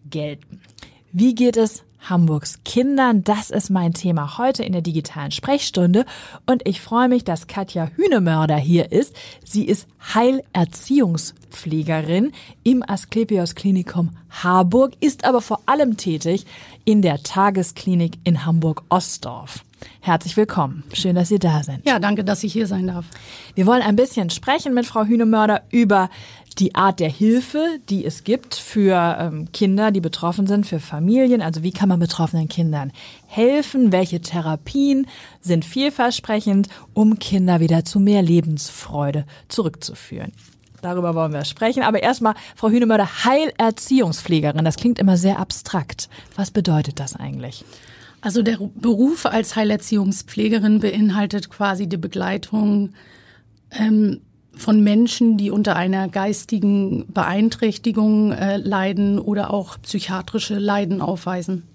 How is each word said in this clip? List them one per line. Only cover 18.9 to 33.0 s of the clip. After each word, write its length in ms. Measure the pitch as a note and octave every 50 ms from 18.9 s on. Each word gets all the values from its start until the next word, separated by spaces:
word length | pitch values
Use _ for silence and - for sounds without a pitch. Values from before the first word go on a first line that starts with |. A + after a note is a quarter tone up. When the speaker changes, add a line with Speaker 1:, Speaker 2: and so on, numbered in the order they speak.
| F3 F3+ F3+ - - - - B2 B2 A#2+ C3+ C3 - - - _ _ _ - - - _
Speaker 1:
Herzlich 340 | - F#3 E3+ E3 - E3+ -
willkommen. 480 | G#3+ G#3+ G#3+ - F#3 D3 C3 - D3+ - -
Schön, 240 | - - - F#3 F3
dass 140 | F3+ F3 E3+
Sie 100 | G#3 G3
da 240 | F#3+ E3+ D#3 D3+ C#3+
sind. 220 | C#3+ C3+ C3+ -
Speaker 2:
Ja, 140 | D4 B3+ G#3
danke, 260 | E3+ G3+ G#3 G#3+ G3
dass 180 | G3 G3+ G3 -
ich 80 | G3+
hier 160 | D#3+ A3 A3+
sein 200 | F3+ G3 F#3 F#3
darf. 180 | F#3 F3 F3 E3+ E3+ - - - - - - - - -
Speaker 1:
Wir 100 | F#3+ F#3
wollen 160 | G#3 B3 B3+
ein 140 | - G#3+ G#3
bisschen 340 | A3 B3+ C4 - A3+ F#3+ E3+
sprechen 440 | - - - - C#4 D#4+ - C#4+ B3
mit 120 | B3 A#3+
Frau 200 | - - A3+ G#3+
Hünemörder 560 | G#3 A#3+ A3+ A#3 A3 A3+ A3 G#3+ G#3+ G#3 - - -
über 380 | - A#3+ A#3+ G3 G#3 F#3+ F#3 F#3 - - - - - - - _ -
die 180 | - F#3+ F3+ -
Art 260 | - F#3 G3 F#3 -
der 80 | E3+ D#3
Hilfe, 560 | C#3+ - G#3 A3 A#3 B3 B3+ - - D4+ D#4+ E4+ E4 C#4 _ -
die 160 | G3 F#3+ -
es 180 | D#3+ - - _
gibt 320 | G3 A3+ - - - -
für, 640 | - - - - G#3+ G3+ F#3+ F#3+ F3+ E3+ E3+ E3 -
ähm, 320 | E3 E3+ D#3 D3+ D#3+ -
Kinder, 400 | - - G#3+ F#3+ F#3+ G3+ G#3+ A3
die 80 | G3+ G3
betroffen 480 | E3 D#3+ - - E3+ E3+ E3+ G3+ G3
sind, 180 | F#3+ G3+ G#3 G3+
für 140 | - F3+ D#3
Familien. 640 | - - - D3 D#3+ F#3+ A3+ C4 C4+ B3 B3 A#3
Also 220 | E3 E3 D#3+ D#3 D#3+
wie 80 | F#3
kann 180 | F3 - G3 F#3+
man 100 | F#3 E3+
betroffenen 480 | E3+ E3 - - E3 D#3+ - E3 D#3+
Kindern 460 | D#3 - - E3 D#3+ D3+ C#3+ C3+ C#3 - -